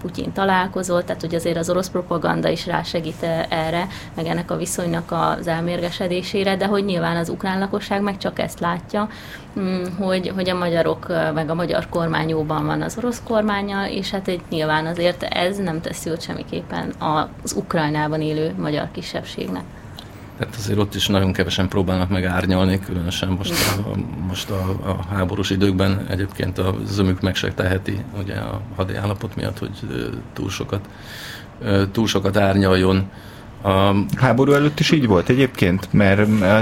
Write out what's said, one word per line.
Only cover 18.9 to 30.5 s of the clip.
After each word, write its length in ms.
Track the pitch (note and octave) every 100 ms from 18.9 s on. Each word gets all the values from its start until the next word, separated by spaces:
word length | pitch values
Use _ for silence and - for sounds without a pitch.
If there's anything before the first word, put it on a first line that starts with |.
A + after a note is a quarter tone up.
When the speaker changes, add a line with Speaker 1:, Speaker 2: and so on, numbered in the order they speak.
Speaker 1:
kisebbségnek. 680 | - - E3 - - F#3+ F#3 F3 - - - - - - -
Speaker 2:
Hát 160 | - A2+
azért 200 | G2+ G#2
ott 160 | G#2
is 120 | G2 -
nagyon 240 | G2 F#2+
kevesen 360 | F#2 F2 G2 F#2
próbálnak 400 | G2+ F2+ F#2 F#2
meg 160 | F#2
árnyalni, 540 | F#2 F2+ F#2 F#2 F#2 F#2+
különösen 480 | - F2+ F2 - F#2+
most 220 | F#2 F#2+
a, 280 | - G#2 G2
Speaker 1:
Igen. 260 | G#2 G2+ D#2+ D2+ F2+
Speaker 2:
most 220 | F2+ -
a, 380 | F#2+ F#2 G2 G2
a 240 | F#2 F2
háborús 360 | G2 F2+ G#2 F#2+
időkben 560 | F#2+ G2 F#2+ F#2+ F#2+ F#2
egyébként 480 | F#2+ G2 - F#2+ -
a 160 | F#2+ G#2
zömük 360 | G#2 G2+ F#2+ F#2
meg 140 | F#2+
se 180 | - G2+
teheti, 460 | - F#2 F#2 G2 G2+ - G#2
ugye 120 | G2
a 260 | - - G#2 A2 F#2+
hadi 180 | F#2
állapot 420 | G#2 G2+ G2 G2+ -
miatt, 220 | G2+ G2+
hogy, 120 | G#2 G2+ G#2+
ö, 140 | B1 A#1 A1+ -
túl 180 | -
sokat, 380 | G2